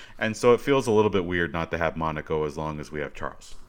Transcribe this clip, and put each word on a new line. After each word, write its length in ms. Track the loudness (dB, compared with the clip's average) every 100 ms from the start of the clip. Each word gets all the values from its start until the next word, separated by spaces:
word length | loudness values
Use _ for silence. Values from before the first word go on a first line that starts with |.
| -16 -4
And 160 | -4 2
so 180 | 4
it 80 | 4
feels 260 | 4 2 4
a 40 |
little 200 | 4 4
bit 140 | 2 0
weird 280 | 0 0
not 180 | -2 -2
to 60 | 0
have 180 | 0 0
Monaco 480 | -2 -4 -2 -2 -2
as 120 | -4
long 220 | -6 -6
as 120 | -8
we 80 | -8
have 120 | -8
Charles 420 | -8 -10 -10 -14 -14